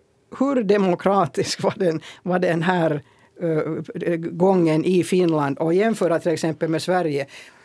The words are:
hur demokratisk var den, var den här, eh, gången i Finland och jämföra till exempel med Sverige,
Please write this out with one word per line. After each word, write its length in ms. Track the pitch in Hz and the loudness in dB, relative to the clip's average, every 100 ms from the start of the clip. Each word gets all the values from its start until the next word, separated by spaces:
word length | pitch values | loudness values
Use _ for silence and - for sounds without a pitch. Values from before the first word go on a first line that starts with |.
| _ _ _ - | _ _ _ -2
hur 240 | 269 262 | 0 0
demokratisk 1000 | 202 208 190 175 185 196 175 - 170 - | 2 2 2 2 2 2 0 -2 -6 -4
var 120 | 196 - | -4 -2
den, 240 | 190 160 - - | -2 -2 -6 -12
var 160 | - 180 | -4 0
den 240 | 180 165 | 0 0
här, 400 | 170 180 160 147 - _ _ - | 2 2 2 0 -6 _ _ -8
eh, 760 | 175 156 - 156 156 185 175 170 | -4 -2 -2 -6 -8 -6 -4 -2
gången 680 | 165 165 185 190 165 156 | -4 0 2 4 4 2
i 200 | 160 185 | 2 0
Finland 540 | 156 180 175 156 143 139 | 2 2 2 2 0 0
och 160 | 160 | 0
jämföra 440 | 175 226 226 175 165 | 2 2 0 0 0
till 140 | 175 | 0
exempel 360 | 160 160 156 160 | -2 -2 -2 -2
med 140 | 156 | -2
Sverige, 440 | 156 180 165 139 135 - - - | 0 0 0 -2 -6 -12 -20 -20